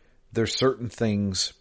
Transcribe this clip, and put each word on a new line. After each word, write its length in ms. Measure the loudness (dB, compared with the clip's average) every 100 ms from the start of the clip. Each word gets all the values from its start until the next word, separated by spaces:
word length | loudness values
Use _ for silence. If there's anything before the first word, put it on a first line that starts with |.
| _ _ -6
there's 220 | -2 0 2
certain 340 | 2 0 -4
things, 640 | -2 0 2 0 0 -4 -6